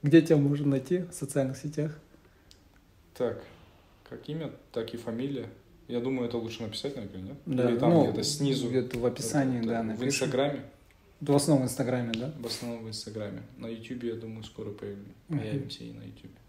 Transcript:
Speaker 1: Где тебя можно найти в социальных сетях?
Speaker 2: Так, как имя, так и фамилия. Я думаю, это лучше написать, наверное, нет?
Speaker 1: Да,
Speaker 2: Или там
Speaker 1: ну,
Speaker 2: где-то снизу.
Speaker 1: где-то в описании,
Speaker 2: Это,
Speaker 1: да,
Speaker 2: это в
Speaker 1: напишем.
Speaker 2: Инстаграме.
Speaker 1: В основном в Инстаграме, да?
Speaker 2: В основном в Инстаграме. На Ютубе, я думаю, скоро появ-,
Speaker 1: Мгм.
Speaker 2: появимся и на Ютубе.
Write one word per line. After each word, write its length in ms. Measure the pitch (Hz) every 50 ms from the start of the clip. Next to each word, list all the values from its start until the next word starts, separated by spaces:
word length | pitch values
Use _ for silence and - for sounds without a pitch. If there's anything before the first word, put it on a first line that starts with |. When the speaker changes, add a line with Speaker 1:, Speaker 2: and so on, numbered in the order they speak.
| -
Speaker 1:
Где 180 | 147 147 165
тебя 160 | 151 160 165 147
можно 300 | 143 143 143 143 147 143
найти 320 | 139 135 131 - 180 180
в 140 | 180 170 -
социальных 440 | - - 135 - 143 135 131 131 -
сетях? 400 | - 147 147 151 147 156 151 - - - _ - _ - _ _ _ - - _ _ _ _ - _ _ _ _ _ _ - -
Speaker 2:
Так, 240 | 131 113 101 - - - - - - - - - - - - _ _ -
как 180 | - 107 - -
имя, 240 | 147 160 160 135 - - - - -
так 200 | 120 113 - -
и 40 | 113
фамилия. 480 | - - 110 113 131 139 139 127 110 104 - - - - - - - -
Я 120 | 120 120
думаю, 260 | 120 131 135 127 120 117
это 100 | 120 117
лучше 240 | 113 110 110 - 117
написать, 320 | 107 - - - 143 139
наверное, 260 | - 107 98 - 92
нет? 160 | 92 98 139 147 -
Speaker 1:
Да, 240 | - 139 127 123 120
Speaker 2:
Или 80 | 117 117
там 120 | 135 160 170
Speaker 1:
ну, 100 | 165 135
Speaker 2:
где-то 200 | 107 104 - -
снизу. 460 | - - - 143 139 131 120 117 120
Speaker 1:
где-то 300 | 127 131 117 - - 120
в 60 | 117
описании, 540 | 123 117 - - - - 147 135 131 127 120
Speaker 2:
Это, 80 | 113 113
Speaker 1:
да, 60 | 117
Speaker 2:
это 80 | 113 113
в 20 | 110
Speaker 1:
напишем. 200 | 110 110 123 139 139 - - 156
Speaker 2:
Инстаграме. 340 | - 127 139 147 147 127 - - - - - _ - - _ - - -
Speaker 1:
В 140 | - 139 143
основном 320 | 143 139 - 156 135 127 120
в 20 |
Инстаграме, 420 | - - 135 117 123 127 120 113 113
да? 180 | 110 120 147 156 147
Speaker 2:
В 60 | 117 117
основном 360 | - - - 120 117 113 113
в 40 | 110
Инстаграме. 540 | 107 - - - 104 110 104 101 95 85 110 - - -
На 100 | - 113
Ютубе, 420 | 117 110 113 - 131 120 120 117
я 60 | 110
думаю, 280 | 113 113 110 110 110 107
скоро 260 | - - - 113 107
появ-, 280 | 101 - - 104 101 101 101 - - - - -
Speaker 1:
Мгм. 100 | 165 143
Speaker 2:
появимся 440 | 110 107 147 139 - - - - -
и 80 | 113 110
на 100 | 110 110
Ютубе. 300 | - - - - 110 - - -